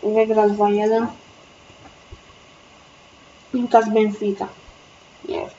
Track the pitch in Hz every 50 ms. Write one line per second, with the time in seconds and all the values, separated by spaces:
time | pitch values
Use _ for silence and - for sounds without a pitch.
0 | - 208 214 220 220 220 220 220 214 208 208 208 208 208 208 208 214 214 220 226
1 | 233 233 - - - - - - - - - - - - - - - - - -
2 | - - - - - - - - - - - - - - - - - - - -
3 | - - - - - - - - - - - 254 240 240 - 226 220 214 214 220
4 | 220 214 202 - 214 202 196 - 196 - - - - - - - - - - -
5 | _ - _ - - - - - - - -